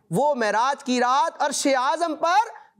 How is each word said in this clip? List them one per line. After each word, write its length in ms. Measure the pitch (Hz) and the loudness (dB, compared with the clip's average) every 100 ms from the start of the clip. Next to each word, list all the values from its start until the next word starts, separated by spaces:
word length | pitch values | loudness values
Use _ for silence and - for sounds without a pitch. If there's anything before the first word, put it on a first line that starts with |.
| - | -4
وہ 240 | 170 294 269 | 0 0 2
معراج 480 | 214 208 254 277 | 0 0 0 -2
کی 160 | - 247 | -2 0
رات 420 | 240 269 320 320 | 2 2 0 -2
عرش 260 | 294 - 285 262 | -4 0 0 2
اعظم 380 | 262 320 339 302 | 0 -2 -2 -2
پر 340 | 330 381 453 - - | 2 2 0 -6 -20